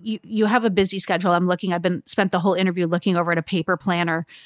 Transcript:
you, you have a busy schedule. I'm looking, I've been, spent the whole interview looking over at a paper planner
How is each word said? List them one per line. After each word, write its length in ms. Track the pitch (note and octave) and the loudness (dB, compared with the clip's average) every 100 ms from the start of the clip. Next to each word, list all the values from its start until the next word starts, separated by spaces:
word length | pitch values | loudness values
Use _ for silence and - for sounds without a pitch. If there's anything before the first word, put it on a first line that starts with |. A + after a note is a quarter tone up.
you, 160 | G3+ A3 | -8 -8
you 220 | - G#3+ G#3+ | -4 0 2
have 180 | A#3+ | 2
a 60 | A3+ | 2
busy 280 | F#3 F#3+ G3 | 2 0 -2
schedule. 340 | - F3 F#3 | -2 0 2
I'm 140 | F3 F3+ | 2 2
looking, 260 | F3+ F#3+ | 0 -2
I've 80 | F3 | -2
been, 200 | F3 F3 - | -2 -2 -4
spent 260 | - F#3+ | -2 0
the 80 | F3+ | 2
whole 120 | F3+ | 2
interview 320 | F3+ F#3+ F3 E3+ | 2 0 0 0
looking 300 | F3 G3 F3 | 0 0 0
over 160 | E3+ | 0
at 60 | E3+ | -2
a 40 | |
paper 360 | D#3+ F#3+ D#3+ F3+ | -2 -2 -2 -2
planner 480 | - F3 E3+ E3 E3 - | -2 -2 0 -2 -6 -14